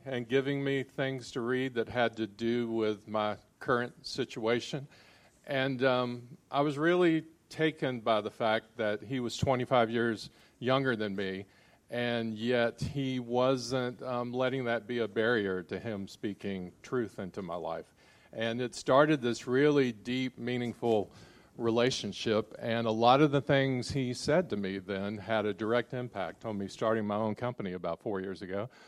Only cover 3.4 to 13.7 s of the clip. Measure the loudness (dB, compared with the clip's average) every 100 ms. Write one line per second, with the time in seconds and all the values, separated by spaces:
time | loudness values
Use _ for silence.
3.4 | _ -8 -2 0 -2 -8 -10 -6 -6 -2
4.4 | 0 0 -2 -8 -10 -18 -20 -20 _ _
5.4 | -6 -2 -2 2 2 2 0 -4 -12 -20
6.4 | -6 0 0 2 2 4 4 4 0 -14
7.4 | -12 0 0 0 -2 -2 2 2 0 0
8.4 | 2 2 -2 -4 -2 -2 -4 -4 -4 -2
9.4 | 2 2 4 4 4 2 0 -2 -8 -20
10.4 | -20 -6 0 2 2 0 -2 -2 -4 -6
11.4 | -10 _ _ _ -10 -4 -2 -2 -2 -4
12.4 | 0 2 2 0 -6 -4 -2 -4 -2 2
13.4 | 4 2 0